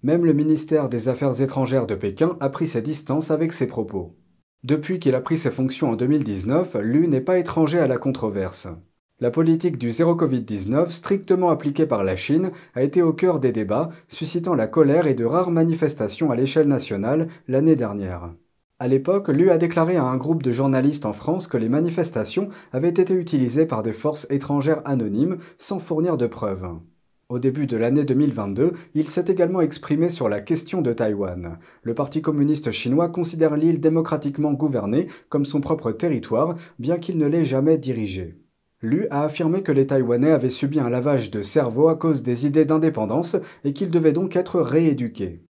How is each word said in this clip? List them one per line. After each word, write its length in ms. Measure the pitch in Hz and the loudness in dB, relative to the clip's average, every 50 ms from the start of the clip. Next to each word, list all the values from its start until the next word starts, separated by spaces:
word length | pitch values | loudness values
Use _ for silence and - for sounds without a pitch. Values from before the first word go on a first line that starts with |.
| - | 2
Même 240 | 131 156 175 170 | 2 2 4 4
le 60 | 165 147 | 4 4
ministère 560 | 143 151 151 156 151 151 - 160 151 143 127 | 4 4 2 2 0 0 0 0 0 0 0
des 200 | 120 120 110 127 | -2 -2 -2 -2
Affaires 320 | 127 - 143 139 127 113 | -2 0 0 -2 0 0
étrangères 460 | 135 131 - 139 131 120 127 135 120 | 0 -2 0 -2 -2 0 2 0 0
de 80 | 101 110 | 0 -4
Pékin 420 | 98 - 101 98 - 160 175 175 170 | -4 -4 -6 0 0 0 0 0 -2
a 80 | 139 139 | -4 -4
pris 180 | 139 - 170 | -2 -2 -4
ses 160 | 160 - 117 110 | -2 -2 -2 -2
distances 480 | 147 151 147 - - 135 151 156 - | -2 -6 -6 -4 -2 -2 -2 0 0
avec 220 | 160 151 165 160 - | 0 0 0 -2 -2
ces 160 | - 135 120 | -2 -4 -4
propos. 480 | - 117 110 - - 95 87 82 - _ _ _ _ _ _ _ _ _ - | -2 -6 -6 -4 -4 -8 -8 -8 -14 _ _ _ _ _ _ _ _ _ -2
Depuis 340 | 127 143 156 147 - 185 180 | -2 -2 -2 0 -4 -6 0
qu'il 160 | 165 143 127 | 2 2 2
a 60 | 127 | 2
pris 160 | 127 - 165 | 0 -2 -2
ses 160 | 160 - 135 113 | -2 0 -2 -2
fonctions 380 | - 131 131 131 - 156 135 | -2 -2 -4 -2 -2 0 0
en 40 | 113 | 0
deux 140 | 113 127 127 | 0 0 2
mille 160 | 151 151 135 | 2 0 0
dix-neuf, 500 | 110 101 95 90 107 131 160 185 - - | -2 -4 -4 -2 0 0 0 0 0 -2
Liu 320 | 113 101 110 123 151 170 | -4 -2 0 2 2 2
n'est 140 | 170 143 131 | 4 2 0
pas 180 | 131 - 185 180 | 2 2 0 0
étranger 400 | 170 175 - 170 160 147 156 175 | 0 0 0 2 2 2 4 2
à 80 | 165 | 2
la 120 | 127 127 120 | 2 0 0
controverse. 680 | - 139 131 - - 110 98 98 95 92 90 - - 98 82 85 - _ _ _ _ _ _ _ | -2 -4 -4 -2 -4 -4 -2 -2 -4 -4 -6 -10 -12 -12 -14 -14 -18 _ _ _ _ _ _ _
La 100 | 123 120 | -2 -2
politique 480 | 120 160 165 160 165 160 165 180 151 127 | 2 2 4 4 4 4 2 -2 -2 -2
du 140 | 117 120 113 | -4 -4 0
zéro 240 | 113 170 165 175 | 2 2 2 4
covid 240 | 170 180 139 131 123 110 | 2 2 0 0 0 -2
dix-neuf, 480 | - 110 101 92 98 120 143 175 170 | -4 -6 -6 -2 0 0 0 0 0
strictement 600 | 165 - - - 196 196 196 - 190 185 185 175 | -2 -8 -2 -2 -2 -2 2 0 0 2 4 2
appliquée 360 | 165 - - 147 143 - 156 | 2 2 0 -4 0 0 0
par 160 | - 123 107 98 | 0 2 0 0
la 140 | 95 92 | -2 -2
Chine, 340 | 92 - - 143 160 180 185 180 - - - _ | -2 -2 0 0 0 0 -2 -4 -8 -18 -12 _
a 80 | 123 131 | -2 -2
été 180 | 143 147 180 | 0 2 2
au 120 | 175 165 160 | 2 2 2
cœur 260 | 170 185 185 175 147 | 2 2 2 2 2
des 140 | 131 127 110 | 0 0 0
débats, 380 | 113 107 95 104 123 165 170 - - _ _ | 0 -2 0 0 -2 -2 -4 -6 -14 _ _
suscitant 480 | - - 165 151 - 175 165 185 175 | -10 -8 -8 -4 -4 -4 -2 0 0
la 100 | 131 110 | 0 0
colère 400 | 107 - 165 156 139 139 165 175 | 0 4 4 4 6 6 4 4
et 80 | 156 131 | 2 2
de 100 | - 117 | 2 0
rares 280 | 117 139 175 180 180 170 | 0 2 2 2 2 2
manifestations 800 | 165 165 165 160 165 160 147 151 - 110 104 - - 165 151 123 | 2 4 2 2 0 0 -2 0 -2 -4 -4 -2 -2 0 0 2
à 40 | |
l'échelle 320 | 117 131 135 - 156 156 143 | 2 0 2 4 2 4 4
nationale 600 | 139 127 - - 107 98 101 113 139 160 165 160 - - _ | 4 0 0 -2 -4 -2 0 0 0 0 0 -2 -6 -16 _
l'année 300 | - 127 131 147 160 160 | -2 0 2 4 4 4
dernière. 580 | 139 120 104 101 104 98 92 90 85 85 85 85 - _ _ _ _ _ _ _ _ | 4 2 -4 -4 -4 -6 -6 -6 -8 -8 -12 -14 -16 _ _ _ _ _ _ _ _
À 80 | 123 127 | 0 2
l'époque, 400 | 135 135 135 135 - 202 196 175 | 2 2 2 2 0 0 2 0
Liu 240 | 147 143 175 190 175 | 2 4 4 4 4
a 60 | 160 | 4
déclaré 360 | 165 170 170 175 160 165 185 | 2 0 2 0 0 2 2
à 80 | 170 135 | 2 2
un 140 | 127 127 | 0 0
groupe 260 | 131 127 151 165 160 135 | -2 0 0 -2 0 0
de 80 | 127 | -2
journalistes 560 | 120 120 135 139 131 131 127 143 151 147 - | 0 2 2 2 2 4 2 2 0 0 -4
en 60 | 110 101 | -6 -6
France 340 | - - - 160 185 175 | -4 -4 -4 -2 -2 -4
que 100 | - - | -2 -2
les 120 | 123 113 113 | -2 0 0
manifestations 800 | 123 151 160 170 165 180 165 165 - 120 107 - - 185 196 202 - - - - - | 0 0 0 0 0 -2 -4 -2 -2 -4 -4 -2 -2 -4 -4 -4 -8 -16 -20 -8 -6
avaient 160 | 131 147 175 | -2 0 0
été 260 | 170 180 180 185 190 | 2 2 2 2 2
utilisées 520 | 185 170 170 - 143 127 120 113 147 160 | -2 -2 0 0 0 0 0 2 2 0
par 180 | 160 - 110 110 | 2 0 -4 -4
des 80 | 113 107 | -4 -6
forces 340 | - - 147 151 147 - - | -2 -4 -4 -4 -4 -6 -4
étrangères 520 | 139 139 135 - 143 143 135 151 160 147 - | -4 -4 -2 -2 -2 0 2 0 0 0 -2
anonymes, 520 | - 139 127 113 107 101 107 139 175 190 170 - - - _ | -2 -2 -2 0 0 0 0 0 0 -2 -6 -8 -16 -18 _
sans 200 | - - 202 185 | -8 -8 -6 -6
fournir 380 | 170 - 170 156 160 180 165 | -6 -4 -2 -2 0 0 0
de 100 | 131 120 | 0 -2
preuves. 400 | 117 117 - - 104 98 92 92 90 85 82 85 - _ _ _ _ _ _ _ _ | -4 -4 -4 -6 -6 -4 -6 -8 -10 -10 -12 -16 -20 _ _ _ _ _ _ _ _
Au 100 | 120 123 | -8 0
début 280 | 123 135 127 147 147 | 0 0 0 0 -4
de 120 | 120 120 110 | -2 -2 0
l'année 260 | 113 120 131 147 147 | 0 2 2 2 2
deux 80 | 123 127 | 2 2
mille 200 | 131 151 147 113 | 2 2 0 0
vingt-deux, 400 | 110 104 98 98 104 139 175 175 - - - _ | -2 -6 -6 -2 0 0 0 0 -4 -16 -6 _
il 140 | 151 156 151 | -4 -4 -2
s'est 160 | - - 180 170 | -2 -4 0 0
également 340 | 190 185 180 165 185 185 165 | 2 2 2 0 2 0 0
exprimé 480 | 156 - - - - 151 147 165 175 | 0 -2 -6 -4 -2 0 0 0 0
sur 180 | 170 - 135 110 | 0 -2 -2 -2
la 120 | 104 104 | -2 -2
question 420 | 101 - 165 160 - - - 185 156 | -2 -2 -2 -2 -2 -4 -4 -2 0
de 100 | 123 117 | 0 0
Taïwan. 680 | 113 120 107 104 101 101 92 90 90 87 85 82 82 - - - _ _ | 0 0 -2 0 -2 -2 -4 -4 -8 -8 -10 -12 -14 -18 -20 -20 _ _
Le 120 | 113 117 | -6 -2
Parti 260 | 113 143 139 - 156 | -2 -4 -2 -2 -4
communiste 520 | 156 160 151 143 143 147 156 147 - 120 104 | -2 0 0 2 2 2 2 0 -2 -4 -4
chinois 360 | - - 123 131 151 170 170 | -4 -2 0 2 2 2 0
considère 480 | 170 180 170 165 - 160 160 156 147 | 0 -4 -4 -4 0 2 2 2 2
l'île 240 | 147 156 165 165 147 | 2 2 2 2 4
démocratiquement 720 | 139 156 156 165 160 160 160 147 147 143 139 147 147 151 143 | 2 2 2 2 2 0 -2 -2 -2 -4 -2 0 0 0 0
gouvernée 540 | 131 156 151 135 117 101 101 110 143 185 175 - - _ _ | 0 0 0 0 0 -2 0 0 0 0 -2 -8 -18 _ _
comme 160 | - 156 143 | -2 -2 -2
son 160 | 139 - 147 139 | 0 0 -2 0
propre 300 | - 165 160 - 113 110 | 0 -2 -2 -2 -4 -4
territoire, 640 | - - 175 151 117 104 - 110 113 147 165 175 170 - - _ _ | 0 0 0 0 -2 -2 -2 0 0 2 0 -2 -6 -10 -20 _ _
bien 200 | 120 135 170 170 | -2 -2 -2 -2
qu'il 180 | 170 - 180 | -2 -4 -2
ne 100 | 165 151 | 0 2
l'ait 180 | 143 151 170 160 | 2 2 2 2
jamais 340 | 131 131 131 139 156 160 156 | 2 2 2 4 4 2 2
dirigée. 580 | 127 131 127 113 110 101 92 95 90 82 85 - _ _ _ _ _ _ _ _ - | 2 -4 -4 -4 -4 -4 -4 -6 -8 -10 -14 -20 _ _ _ _ _ _ _ _ -4
Liu 240 | 113 123 175 214 - | 0 0 0 0 0
a 120 | 139 143 147 | -2 -2 -2
affirmé 400 | 156 151 - 170 156 170 190 190 | -2 -2 -2 0 0 0 0 0
que 100 | - 147 | 2 2
les 140 | 135 135 | 2 2
Taïwanais 460 | 135 139 135 131 117 120 120 131 156 160 | 4 2 0 2 2 2 2 4 4 4
avaient 180 | 139 123 127 | 4 2 0
subi 280 | 123 - - 139 139 151 | -2 -2 -2 0 0 0
un 120 | 135 120 | 0 0
lavage 400 | 120 123 123 147 143 131 113 98 | 0 0 0 2 0 0 0 -2
de 100 | 95 107 | -6 -6
cerveau 480 | 101 - - 156 143 120 110 123 151 160 | -6 0 0 0 0 0 2 4 4 4
à 60 | 160 | 4
cause 280 | 160 165 165 156 135 - | 4 2 0 0 0 0
des 240 | 123 123 120 131 | -2 -2 0 0
idées 200 | 147 139 156 156 | 2 4 4 4
d'indépendance 720 | 147 156 156 160 160 151 117 110 98 110 151 180 - - 196 - - - - _ | 4 4 2 2 0 0 0 -2 0 0 -2 -2 0 -2 -4 -4 -4 -18 -6 _
et 80 | 143 143 | -4 -2
qu'ils 180 | - 202 175 | -2 -4 0
devaient 220 | 160 175 160 156 147 | 2 4 4 4 4
donc 240 | 165 190 185 - | 2 -2 0 0
être 240 | 180 180 - - 185 | -2 -2 0 0 0
rééduqués. 840 | 151 120 127 160 170 160 143 120 123 113 - - 101 90 82 85 _ _ _ | 0 2 2 4 4 4 2 2 -2 -6 -6 -6 -8 -8 -8 -12 _ _ _